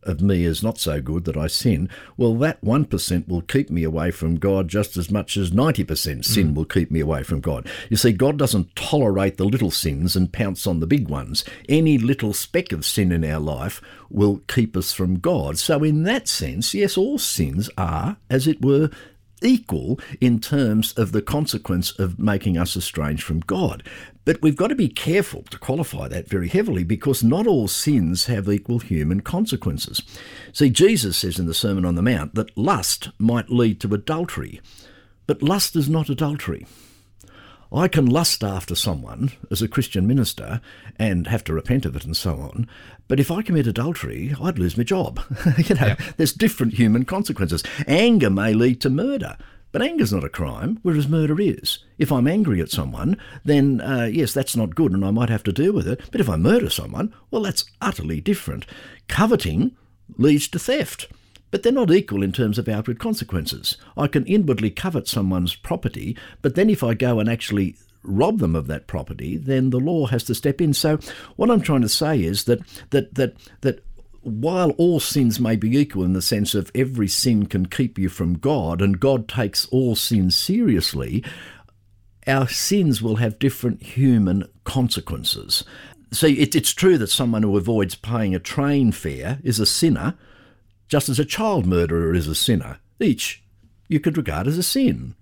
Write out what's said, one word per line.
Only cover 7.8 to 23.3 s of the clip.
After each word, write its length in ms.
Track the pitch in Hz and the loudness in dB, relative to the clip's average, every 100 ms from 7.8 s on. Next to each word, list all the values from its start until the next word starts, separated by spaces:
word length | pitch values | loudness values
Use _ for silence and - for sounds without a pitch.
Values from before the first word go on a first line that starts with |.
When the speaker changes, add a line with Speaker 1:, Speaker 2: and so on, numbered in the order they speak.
| - | -4
Speaker 1:
You 80 | 110 | 2
see, 140 | 131 | 2
God 260 | 95 131 147 | 4 2 2
doesn't 380 | 135 107 87 - | 0 0 -2 -6
tolerate 600 | - 151 120 98 98 - | -2 2 2 2 0 0
the 80 | 95 | 0
little 240 | 120 98 | 0 0
sins 460 | - - 69 87 92 | 0 -2 0 0 2
and 180 | 90 | 0
pounce 320 | - 107 90 - | 0 -4 -2 -2
on 140 | 85 | -2
the 80 | 80 | 0
big 200 | 147 113 | 0 0
ones. 360 | 71 64 - - - - | -6 -4 -6 -6 -14 0
Any 300 | 151 160 143 | 2 4 4
little 340 | 113 147 110 | 2 0 0
speck 380 | 104 - 175 180 | -4 -2 -4 -2
of 120 | 80 | -4
sin 280 | 76 - 95 | -4 0 2
in 120 | 85 | 2
our 160 | 78 78 | 0 -2
life 400 | 76 67 82 - - - - | -4 -4 -6 -10 -18 -20 -10
will 320 | 101 104 101 - | 2 2 2 -2
keep 280 | - 110 92 | 0 0 0
us 160 | 92 | -4
from 280 | - 92 90 | -2 0 0
God. 400 | - 160 71 76 | 0 0 -2 -4
So 240 | - 147 | 0 2
in 180 | 156 151 | 2 2
that 240 | 160 269 - | 2 -2 -2
sense, 460 | - 139 135 226 | -4 -4 -4 -4
yes, 240 | 196 196 190 | 0 0 2
all 220 | 208 285 | 0 0
sins 500 | - - 151 135 104 - | -4 -2 0 0 -4 -2
are, 400 | 90 78 143 208 _ | -2 -2 -4 -6 _
as 200 | 131 139 | 0 0
it 140 | 151 | 0
were, 280 | 127 139 156 - - _ _ _ | 2 2 2 -4 -20 _ _ _
equal 560 | 233 262 - 78 65 127 - - | 2 2 2 -6 -4 -6 -6 0
in 200 | 127 117 | 2 2
terms 540 | - 143 123 107 110 | 0 0 2 2 0
of 180 | - 104 | 0 0
the 80 | 107 | 0
consequence 680 | 101 147 151 110 - 90 90 - | -2 -2 -2 -4 -2 -2 -2 -2
of 220 | 95 87 | -4 0
making 380 | 104 101 101 85 | 0 0 0 0
us 200 | 90 - | 0 -2
estranged 460 | - - 73 76 | -6 -4 -4 -4
from 160 | - | -2